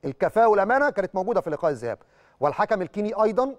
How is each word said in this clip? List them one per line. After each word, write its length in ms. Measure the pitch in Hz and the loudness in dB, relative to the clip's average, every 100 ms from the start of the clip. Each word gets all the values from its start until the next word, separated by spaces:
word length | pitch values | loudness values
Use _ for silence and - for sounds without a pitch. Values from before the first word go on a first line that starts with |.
| 139 | -10
الكفاءه 420 | 135 175 - 226 | -2 -2 4 4
والامانه 420 | 208 196 254 285 | 4 4 2 2
كانت 260 | 208 185 190 | -2 -4 -4
موجوده 260 | 185 220 | -2 -2
في 80 | 170 | -2
لقاء 220 | 151 165 | -2 -2
الذهاب، 260 | 131 117 104 _ _ _ _ | -2 -6 -8 _ _ _ _
والحكم 420 | 143 135 156 214 | -2 0 -2 -2
الكيني 420 | 175 208 208 214 | -4 -6 -6 0
ايضا 320 | 220 220 262 | 0 2 -2